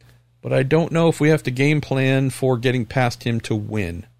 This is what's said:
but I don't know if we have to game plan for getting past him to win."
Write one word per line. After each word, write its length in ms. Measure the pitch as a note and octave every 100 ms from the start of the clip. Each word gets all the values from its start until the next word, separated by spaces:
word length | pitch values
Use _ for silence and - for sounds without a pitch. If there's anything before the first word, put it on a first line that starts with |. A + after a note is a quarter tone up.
| _ _ _ _
but 120 | B2
I 80 | C3
don't 300 | C3+ D#3 E3+
know 180 | E3 E3
if 100 | -
we 100 | D3+
have 120 | D#3
to 80 | -
game 300 | B2+ C#3 D3+
plan 480 | - C3+ C3 C3+ C3+
for 280 | - C3 B2
getting 280 | B2+ B2 A2+
past 380 | C3 B2 -
him 180 | A#2+ A#2
to 140 | - A2
win." 500 | G#2 G#2+ F2 E2+ - _